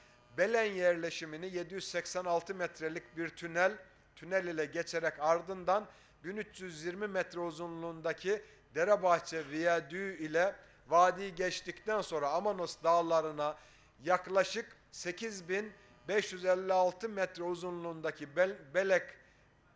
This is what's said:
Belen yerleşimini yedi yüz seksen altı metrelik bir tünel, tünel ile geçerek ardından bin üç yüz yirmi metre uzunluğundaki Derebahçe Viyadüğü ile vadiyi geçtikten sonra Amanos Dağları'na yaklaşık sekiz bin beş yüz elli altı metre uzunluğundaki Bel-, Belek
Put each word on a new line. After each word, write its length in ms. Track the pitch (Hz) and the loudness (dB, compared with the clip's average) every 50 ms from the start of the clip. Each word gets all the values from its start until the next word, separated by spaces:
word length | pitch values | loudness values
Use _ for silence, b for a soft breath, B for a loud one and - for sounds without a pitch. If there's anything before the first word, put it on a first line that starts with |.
| B B B B B _ 120 143 | B B B B B _ 0 2
Belen 260 | 185 214 233 226 220 | 2 4 4 2 2
yerleşimini 880 | 208 196 185 180 175 175 170 170 165 - - 165 156 151 156 175 190 180 | 2 2 2 4 4 4 2 0 -4 -4 -6 -8 -8 -8 -10 -8 -6 -6
yedi 180 | 175 175 165 190 | -6 -6 -6 -8
yüz 140 | 190 - - | -8 -6 -4
seksen 360 | - 175 165 - - 180 180 | -4 -4 -4 -4 -4 -4 0
altı 300 | 180 170 170 165 - 196 | 0 0 0 0 -2 -6
metrelik 640 | 185 175 165 - - 160 160 160 175 - - - | -4 -6 -6 -4 -6 -6 -6 -6 -6 -10 -10 -8
bir 120 | 160 170 156 | -8 -8 -8
tünel, 440 | - - 175 170 165 170 180 190 214 - b b b b b b _ | -8 -10 -8 -2 2 4 4 4 2 -2 b b b b b b _
tünel 300 | - 170 170 190 190 180 | -16 -4 -2 0 0 0
ile 180 | 175 165 156 151 | 0 -2 -2 -2
geçerek 500 | 139 135 170 165 - - 165 165 156 - - | -2 -4 -4 -4 -4 -4 -2 -2 -2 -2 0
ardından 680 | 147 160 165 170 175 180 190 185 175 175 190 214 214 B B B B B B B - | 2 2 2 2 0 -6 -10 -4 0 2 2 2 0 B B B B B B B -12
bin 120 | 170 202 | -10 -8
üç 240 | 214 202 - - - | -8 -8 -10 -12 -12
yüz 240 | 185 180 160 151 160 | -12 -12 -10 -8 -8
yirmi 220 | 175 175 196 214 | -8 -6 -4 -4
metre 340 | 202 190 185 175 180 165 175 | -2 -2 -2 -2 -2 -4 -6
uzunluğundaki 1000 | 175 170 156 156 175 170 165 165 165 170 165 165 156 165 156 - - 185 208 208 B B B B B _ - | -4 -4 -6 -6 -8 -8 -8 -8 -8 -8 -6 -4 -4 -4 -4 -2 -2 -2 -2 -2 B B B B B _ -2
Derebahçe 720 | 151 175 202 208 196 185 180 175 160 - - 165 160 151 139 | 0 4 4 4 4 6 6 4 4 2 -2 -6 -6 -6 -4
Viyadüğü 720 | 147 156 165 175 170 165 147 139 165 185 196 196 185 151 | -2 0 2 4 4 2 0 -4 -6 -6 -6 -6 -6 -6
ile 360 | 156 156 151 165 180 202 - B B B B B - 123 | -4 0 2 2 2 2 0 B B B B B 0 4
vadiyi 460 | 151 170 180 185 175 180 202 196 170 | 6 8 8 8 6 2 -4 -6 -4
geçtikten 680 | 170 185 180 - - - 175 160 - - 214 214 208 | -2 -2 -2 -4 -4 -8 -10 -12 -6 -4 -2 0 0
sonra 300 | 180 - 170 151 143 139 | -2 -2 -2 -2 0 0
Amanos 460 | 151 180 202 214 196 180 175 160 - - 160 | 0 0 0 0 0 -2 -4 -6 -6 0 4
Dağları'na 720 | 165 170 175 170 165 165 160 156 156 151 147 147 151 151 B B B B B B B B - 123 | 4 6 6 4 4 2 2 2 0 -2 -2 -2 -2 -4 B B B B B B B B -4 0
yaklaşık 720 | 165 180 - - 175 190 196 180 - - 226 - - - - _ _ | 2 2 2 2 2 2 2 2 2 0 -6 -8 -8 -12 -20 _ _
sekiz 580 | - - - 175 175 - 226 226 202 190 170 165 | -14 -10 -8 -8 -6 -6 -6 -8 -8 -8 -6 -4
bin 240 | 185 202 214 214 B B B B B B - 143 | -4 -4 -4 -6 B B B B B B -4 -2
beş 240 | 190 214 196 - | 0 0 0 -2
yüz 120 | 185 180 180 | -4 0 2
elli 280 | 185 185 185 190 185 | 2 2 4 2 2
altı 360 | 190 185 185 180 180 - 226 226 | 4 4 4 4 2 -2 -6 -6
metre 340 | 208 196 185 180 - 170 | -2 -2 -2 -2 -4 -4
uzunluğundaki 960 | 175 175 175 165 175 180 175 175 170 170 165 160 156 156 151 - 147 143 139 | -4 -4 -4 -4 -6 -6 -6 -6 -6 -8 -6 -4 -4 -6 -6 -6 -10 -2 2
Bel-, 380 | 175 185 196 202 - - - - | 2 2 2 0 -4 -10 -4 0
Belek 280 | 180 196 196 185 175 - - - b b b b b b b _ _ _ _ _ | 0 2 4 4 2 2 -2 -14 b b b b b b b _ _ _ _ _